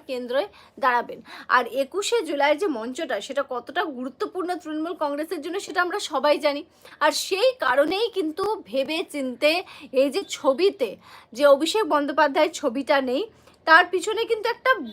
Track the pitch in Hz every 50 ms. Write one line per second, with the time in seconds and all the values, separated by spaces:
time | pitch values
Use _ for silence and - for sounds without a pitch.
0 | - - 262 247 247 233 247 277 403 403 - - - - _ - 240 262 247 262
1 | - - - - - - - - - - - 254 240 - - 269 277 269 - 370
2 | 403 - 466 466 339 320 320 285 277 294 302 294 403 381 277 214 220 247 254 -
3 | 330 254 240 185 180 - 262 285 180 - 254 240 240 - - - 349 320 269 240
4 | 254 262 247 - 427 294 - 370 339 349 359 320 - 311 302 311 320 339 359 330
5 | 320 285 285 285 311 320 381 320 277 359 330 403 381 - 294 370 359 349 - 415
6 | - - 302 269 254 294 294 - 285 294 277 285 359 - _ _ - - - -
7 | 285 311 294 - - - 381 370 466 523 494 - 302 254 247 277 294 311 381 392
8 | 466 466 - 381 311 311 302 - 392 403 427 - - 196 214 269 269 269 311 330
9 | - - - 285 262 254 240 233 294 302 320 359 381 - - - 302 - - 247
10 | 277 285 240 381 392 - - - - 269 269 247 359 392 - - 254 196 - -
11 | - - - - - _ - 220 285 285 277 269 311 320 - 427 427 302 302 294
12 | 285 277 277 302 311 285 269 320 311 330 311 - 294 277 220 277 277 - 294 277
13 | 269 254 247 294 427 - - _ _ - _ _ _ 320 320 349 359 349 - 359
14 | - 427 427 440 453 440 453 440 403 453 453 - - 508 523 403 269 220